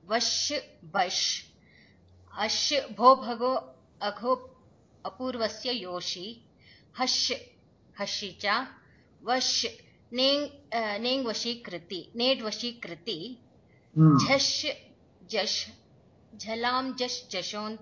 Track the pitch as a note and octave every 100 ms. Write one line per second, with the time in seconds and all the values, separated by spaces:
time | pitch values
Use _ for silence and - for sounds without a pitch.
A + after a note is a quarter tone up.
0 | F3 A3+ A3+ - - - - - D#3+ G3
1 | F3+ - - - - - - - - -
2 | - - - - A3 - - D4 - G#3
3 | B3 C4 A3 A3+ B3 C4 - - - -
4 | G#3 G3 A#3+ B3+ - - - - _ -
5 | - - B3+ A#3+ G#3+ A3 B3+ A#3+ F3+ F3+
6 | F3 F#3 F#3+ A#3 - _ - - - -
7 | B3+ - - A#3+ - - - _ - -
8 | G3+ - G3+ - G3+ A3 C4 - - -
9 | _ - F#3+ B3+ B3 - A#3 - - -
10 | - A#3+ C4+ C#4+ D4 - - G#3 G#3+ G#3
11 | A#3+ C4+ A#3 G#3 A#3 A#3 - F3 - F#3
12 | - A3+ B3 C4+ A3 G#3 A#3+ A#3 E3+ E3
13 | - E3 G#3 B3 - - - - _ D#3
14 | D#3 C#3 B2 C4+ - - D4+ - - -
15 | - _ F3+ G#3+ G#3 - - - _ -
16 | - - - G#3 G#3+ A3+ A#3 B3+ C4+ B3
17 | B3 - - F#3 E3+ G#3 G#3+ A3